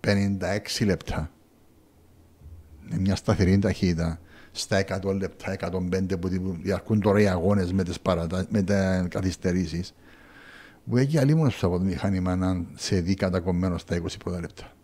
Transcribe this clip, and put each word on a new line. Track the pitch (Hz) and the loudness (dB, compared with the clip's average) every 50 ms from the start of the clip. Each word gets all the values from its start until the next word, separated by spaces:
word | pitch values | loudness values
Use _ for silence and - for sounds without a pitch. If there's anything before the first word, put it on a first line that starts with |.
πενήντα | - - 101 98 101 98 98 95 87 87 | 2 2 2 2 2 0 -2 -2 -2 -4
έξι | 98 107 - - - - 120 | -4 -4 -4 -6 -4 0 2
λεπτά | 101 92 - - - - - 76 - - _ _ _ _ _ _ _ _ - _ _ _ _ _ - - - - _ _ _ - - - - - - - - - - | 0 0 0 -2 -6 -4 -4 -6 -6 -10 _ _ _ _ _ _ _ _ -20 _ _ _ _ _ -20 -20 -20 -20 _ _ _ -20 -20 -20 -20 -20 -20 -20 -20 -12 -6
με | - 95 | -4 0
μια | 95 98 95 | 2 2 0
σταθερή | - - - 107 87 92 90 95 101 | 0 0 0 2 4 4 4 4 4
ταχύτητα | 101 107 - - - 92 87 80 82 82 80 80 - - - - - - | 4 2 0 2 0 0 2 0 -2 -4 -4 -6 -12 -20 -20 -20 -20 -16
στα | - - - - 107 | -12 -12 -6 0 0
εκατό | 98 98 - 98 98 92 98 | 0 0 0 -4 -4 -2 -2
λεπτά, | 95 98 95 90 - - - - | -2 -2 -4 -6 -8 -10 -8 -8
εκατόν | 98 95 - 90 87 92 90 90 | -6 -6 -6 -4 -4 -4 -2 -2
πέντε | 90 95 95 90 95 | 0 -2 0 -2 -2
που | 90 87 92 90 92 90 95 90 82 | -2 -2 -2 -2 -2 -2 -4 -6 -4
διαρκούν | 92 95 95 87 - - 113 107 | -2 -2 -2 -2 0 0 0 2
τώρα | 95 107 98 104 | 4 4 4 6
οι | 104 98 | 4 4
αγώνες | 92 87 78 98 101 101 90 87 | 2 2 2 2 2 2 2 2
με | 92 95 92 | 0 0 0
τις | 85 85 - | 0 -4 -4
παρατα-, | - 95 92 85 85 82 90 92 92 - | 0 0 0 0 0 -2 -2 -4 -4 0
με | 107 107 | 0 0
τα | 95 87 101 98 95 95 92 92 90 87 | 2 2 2 2 2 2 2 0 0 -2
καθυστερήσεις, | - - 95 95 87 - - 92 87 92 92 80 78 85 92 - - _ - - - - - - - - - - - - - - - - _ - | -4 -2 -2 -2 -2 0 -2 0 0 0 0 -2 -2 -6 -6 -6 -12 _ -20 -20 -20 -20 -20 -20 -20 -20 -20 -20 -20 -20 -20 -20 -20 -18 _ -2
που | 113 | 2
έχει | 123 135 139 156 156 | 2 2 2 2 2
αλλήμον | 135 143 156 160 160 131 | 4 4 4 4 4 2
στο | - - - | 2 2 0
από | 90 87 87 | 0 2 2
το | 92 | 0
μηχάνημα | 98 90 78 - 101 98 92 90 92 90 | 0 -2 0 0 0 0 2 0 0 0
να | 92 92 92 92 90 85 - - | 2 2 0 0 -2 -4 -8 -10
σε | - - - 104 92 | -10 -4 -2 0 0
δει | 85 87 98 | 2 0 0
κατακομμένο | - 101 92 90 92 85 92 90 87 92 92 87 82 | 0 0 0 0 0 0 0 0 0 0 0 -2 -4
στα | - - 85 | -4 -4 -4
είκοσι | 87 85 95 - - | -4 -4 -6 -8 -8
πρώτα | - 90 90 87 | -8 -6 -6 -6
λεπτά. | 85 80 - - - - - _ | -8 -10 -12 -16 -18 -18 -20 _